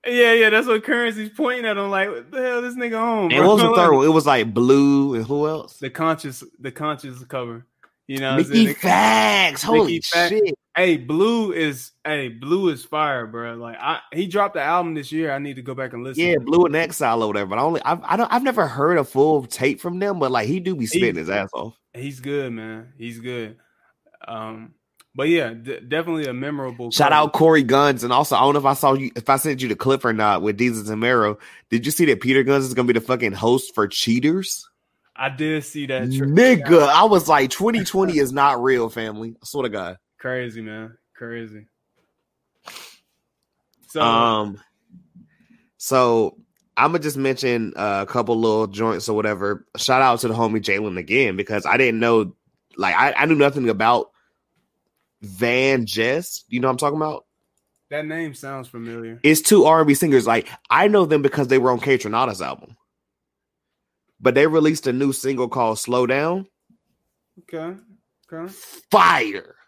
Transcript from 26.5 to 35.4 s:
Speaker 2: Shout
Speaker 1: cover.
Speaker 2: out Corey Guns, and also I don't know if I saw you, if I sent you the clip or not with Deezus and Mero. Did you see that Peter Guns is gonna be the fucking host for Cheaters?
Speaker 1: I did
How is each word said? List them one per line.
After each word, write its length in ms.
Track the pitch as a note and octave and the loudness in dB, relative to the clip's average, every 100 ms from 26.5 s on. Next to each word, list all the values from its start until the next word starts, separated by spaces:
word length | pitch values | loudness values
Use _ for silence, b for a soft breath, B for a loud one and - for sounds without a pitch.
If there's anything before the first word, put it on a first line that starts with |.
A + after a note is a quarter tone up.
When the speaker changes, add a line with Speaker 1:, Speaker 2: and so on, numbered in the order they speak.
| D3 C3 A#2+ A#2+ | -8 -8 -10 -6
Speaker 2:
Shout 220 | A2+ C#3+ | -4 0
Speaker 1:
cover. 20 | |
Speaker 2:
out 180 | D3+ D3+ | 0 0
Corey 280 | - D#3+ D#3+ | 2 4 4
Guns, 400 | B2+ C3+ C#3+ B2+ | 4 2 2 0
and 100 | A#2+ | -2
also 220 | B2+ - | -2 0
I 60 | A2 | 0
don't 140 | C3+ | 2
know 40 | D3 | 2
if 80 | C3+ | 0
I 80 | |
saw 200 | C#3 C#3+ | 2 0
you, 180 | C3+ C3+ | 0 -4
if 160 | - A2+ | -10 -2
I 60 | C3+ | 0
sent 260 | D#3 C3 | 0 -4
you 60 | B2+ | -4
the 80 | G#2 | -4
clip 280 | C3 C3+ | 0 0
or 80 | A#2+ | 0
not 300 | A2 G#2+ F#2+ | 0 2 2
with 160 | G2+ G2+ | 0 0
Deezus 320 | B2 A2+ G#2+ | -2 -2 -8
and 100 | G#2+ | -2
Mero. 380 | A#2 B2 G#2 G#2 B B _ | 2 2 2 -2 B B _
Did 160 | A#2 A#2+ | -4 -2
you 60 | |
see 120 | D3 E3 | 0 2
that 140 | G#2+ | 2
Peter 220 | B2 C3 | 2 2
Guns 220 | B2+ C#3 | 4 2
is 100 | C3 | 0
gonna 140 | B2 B2 | -2 0
be 60 | |
the 60 | A2+ | 0
fucking 300 | A2 B2+ A#2 | 0 -4 -2
host 460 | G2 A2 B2+ - - | -2 0 0 0 -4
for 100 | G2+ | -2
Cheaters? 840 | - - A#2 C#3+ F3+ F#3 - - _ _ _ _ | -2 -2 0 0 -2 -4 -10 -12 _ _ _ _
Speaker 1:
I 140 | - C3+ | -8 -8
did 340 | C3 | -6